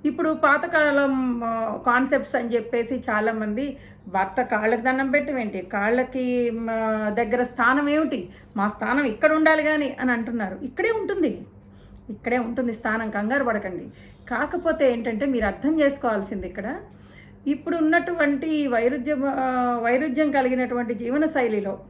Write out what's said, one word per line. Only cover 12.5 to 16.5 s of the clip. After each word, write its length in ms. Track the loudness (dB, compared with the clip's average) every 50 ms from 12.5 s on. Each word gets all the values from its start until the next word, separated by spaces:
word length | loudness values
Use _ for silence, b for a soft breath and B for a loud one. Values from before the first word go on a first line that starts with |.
| -2 -2 -2 -2 -4
స్థానం, 360 | -4 -4 -2 -2 -2 -2 -4
కంగారు 340 | -4 -4 -2 0 0 0 0
పడకండి. 400 | 0 -2 -2 -4 -6 -8 -10 -12 -14 B B B B B B -10 -6
కాకపోతే 600 | -4 -4 -2 -2 -4 -2 -2 -2 2 4 2 2
ఏంటంటే 340 | 2 2 -2 -4 -2 -2 -2
మీరు 200 | 0 0 0 0
అర్థం 360 | -2 -2 0 0 0 2 4
చేసుకోవాల్సింది 680 | 2 2 2 0 -2 -2 -2 -2 -4 -4 -8 -8 -8
ఇక్కడ 320 | -8